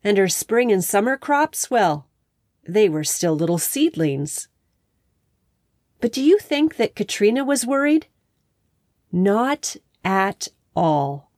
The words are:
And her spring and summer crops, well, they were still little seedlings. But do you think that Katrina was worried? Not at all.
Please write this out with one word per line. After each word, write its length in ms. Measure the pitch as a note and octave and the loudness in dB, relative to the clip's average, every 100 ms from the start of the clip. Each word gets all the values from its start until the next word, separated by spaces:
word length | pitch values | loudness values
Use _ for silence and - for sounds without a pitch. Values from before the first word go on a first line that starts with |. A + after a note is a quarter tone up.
And 140 | G3+ G3+ | 0 2
her 80 | F#3 | 2
spring 460 | - - A#3 B3 | -2 -2 0 2
and 100 | F#3+ | 0
summer 340 | E3+ G3+ A3+ C4+ | 0 0 0 -4
crops, 540 | - C#4+ D4+ - - | -2 0 0 -4 -2
well, 380 | A#3 F3+ D3 - _ _ _ _ _ - | 0 2 0 -8 _ _ _ _ _ -4
they 220 | F#3+ G#3 | 2 2
were 160 | D#3 | 2
still 320 | D3+ - F3 D#3 | -4 -2 -2 0
little 200 | E3 E3+ | 0 -2
seedlings. 920 | - C#4 D#4+ - D#3 C#3 C3 - - _ _ _ _ _ _ _ _ _ _ _ _ _ _ _ | -2 0 -2 0 -2 -2 -6 -10 -14 _ _ _ _ _ _ _ _ _ _ _ _ _ _ _
But 100 | A#3 | -4
do 100 | C4 | 0
you 200 | C#4+ G#4 | 4 4
think 340 | - D4 D#4 | 2 0 0
that 220 | - A#3 - | 0 -4 -2
Katrina 480 | G3+ - G#3 B3 | -6 2 2 2
was 200 | C#4 C#4 | 0 -2
worried? 440 | A#3+ C#4 C#4+ D#4 - _ _ _ _ _ _ _ _ _ _ | 0 0 2 2 0 _ _ _ _ _ _ _ _ _ _
Not 640 | F3 G3 G#3+ B3+ D4 - - _ _ | 0 2 2 0 -4 -8 -14 _ _
at 440 | F#3 F#3+ G3 - - _ _ | -2 0 -2 -4 -14 _ _
all. 560 | - E3 D3+ C#3 C#3+ _ | -2 0 0 -2 -8 _